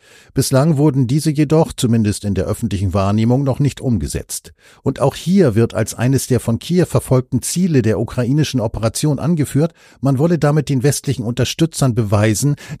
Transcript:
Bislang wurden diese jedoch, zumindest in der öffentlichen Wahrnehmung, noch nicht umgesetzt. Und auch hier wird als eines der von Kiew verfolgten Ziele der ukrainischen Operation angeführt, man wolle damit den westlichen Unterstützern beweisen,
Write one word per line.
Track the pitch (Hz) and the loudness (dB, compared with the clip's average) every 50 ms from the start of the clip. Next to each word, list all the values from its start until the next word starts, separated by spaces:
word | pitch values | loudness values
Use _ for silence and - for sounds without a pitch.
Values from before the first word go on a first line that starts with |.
| _ _ - - - - - | _ _ -20 -20 -20 -4 -2
Bislang | 135 - - 135 131 147 165 151 | -2 0 2 2 4 4 4 2
wurden | 135 151 156 131 139 123 | 4 2 2 4 2 0
diese | 110 143 156 - 156 | 2 0 0 0 0
jedoch, | 139 151 151 139 156 160 151 - | 0 0 0 2 2 2 2 0
zumindest | - - - 110 117 117 104 107 - - - | -2 -2 0 2 2 2 2 0 0 -2 -4
in | 101 92 | -2 -2
der | 92 78 | -2 -2
öffentlichen | 95 107 - 120 95 101 90 101 92 | -2 -4 -4 -4 -4 -2 -2 -2 0
Wahrnehmung, | 92 98 95 98 104 110 113 117 123 139 | 0 0 0 2 2 2 2 2 2 2
noch | 143 135 120 - | 0 -2 0 0
nicht | 143 139 - - | -2 -2 -2 -2
umgesetzt. | - 131 117 82 73 - - 69 - - - - - - - _ _ - _ _ | -2 -2 -2 -2 -2 -4 -6 -8 -8 -10 -12 -14 -14 -18 -20 _ _ -20 _ _
Und | - - 139 - | -6 -6 -2 0
auch | - 139 - | 0 0 0
hier | - - 165 190 202 165 123 95 | -2 -2 2 4 4 4 4 4
wird | 113 117 - | 2 2 2
als | - 101 107 - - | 0 -4 -4 -4 -4
eines | - 117 131 135 127 - | -2 0 0 0 0 0
der | - 127 110 | 0 -2 0
von | - 123 117 - | 0 -2 -4 -4
Kiew | - - 175 180 160 | -4 -2 0 0 0
verfolgten | - - 127 - - 131 127 127 - 127 117 | 2 0 -2 0 2 0 0 0 -2 -4 -4
Ziele | - - - 175 190 175 151 127 | -4 -4 -2 0 0 2 2 2
der | 101 110 98 92 | 2 2 0 0
ukrainischen | 113 - - 127 123 117 143 156 143 - - 123 | -4 -4 -4 -4 -2 0 0 0 0 0 -2 -2
Operation | 107 110 - 104 113 113 - - 147 151 139 - | -4 -4 -4 -4 -4 -4 -2 -2 -2 -2 -2 -2
angeführt, | - 160 175 147 127 - - 139 160 165 - _ - - _ _ | -2 -2 0 0 -2 0 0 0 0 0 -4 _ -20 -20 _ _
man | 123 139 135 123 | -2 0 2 2
wolle | 156 170 175 143 | 2 0 2 2
damit | 151 147 151 156 131 - | 2 2 2 0 0 0
den | 139 123 | -2 0
westlichen | 120 143 131 - - 143 123 135 104 | 2 0 0 0 -4 -4 -4 -4 -4
Unterstützern | 120 117 - 120 - - - 165 165 - - 139 127 107 | -4 -2 -2 -2 -2 0 -2 -2 -2 0 0 0 0 0
beweisen, | 120 110 98 107 101 107 113 107 - 135 143 143 - - - 151 - | 0 0 0 2 2 4 2 2 2 0 0 -2 -2 -6 -12 -8 -2